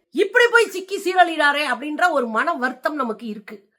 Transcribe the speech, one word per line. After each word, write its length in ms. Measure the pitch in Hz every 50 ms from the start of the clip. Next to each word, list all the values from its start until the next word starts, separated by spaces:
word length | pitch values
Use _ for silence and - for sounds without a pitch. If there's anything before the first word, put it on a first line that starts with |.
| _ _
இப்படி 340 | - - 403 392 - 480 480 480
போய் 220 | 466 466 453 -
சிக்கி 300 | - 349 370 - 381 381
சீரழிறாரே 640 | - 349 370 370 349 339 330 302 302 285 285 294 302
அப்படின்ற 460 | 285 247 220 262 302 302 294 330 359
ஒரு 160 | 320 277 247 226
மன 260 | 214 220 254 320 339
வருத்தம் 420 | 285 247 262 262 - - 320 302
நமக்கு 300 | 302 262 233 214 220 240 226
இருக்கு. 360 | 208 214 - - 220 202 _ _ _